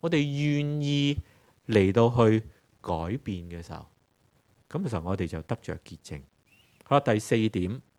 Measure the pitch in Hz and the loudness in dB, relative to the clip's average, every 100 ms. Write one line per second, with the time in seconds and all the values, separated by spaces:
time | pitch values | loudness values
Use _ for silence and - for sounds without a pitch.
0 | 165 165 143 143 147 147 147 147 143 143 | -2 0 0 0 0 0 -2 -2 -2 0
1 | 143 143 - _ _ _ - 107 95 98 | 0 0 -6 _ _ _ 0 4 4 6
2 | 117 120 113 110 107 - _ _ - 82 | 4 6 6 4 0 -12 _ _ -6 -4
3 | 82 123 135 92 87 85 85 78 76 _ | -4 -8 -8 -10 -10 -14 -14 -16 -18 _
4 | _ _ _ _ _ _ _ 160 180 101 | _ _ _ _ _ _ _ -8 -4 -4
5 | 85 98 87 82 - 117 - 80 - 80 | -4 -4 -4 -6 -6 -8 -8 -12 -12 -20
6 | - 76 65 _ _ _ _ _ - 143 | -14 -14 -16 _ _ _ _ _ 0 2
7 | 135 110 - 120 110 98 90 127 - | 2 0 0 0 0 0 -4 -6 -14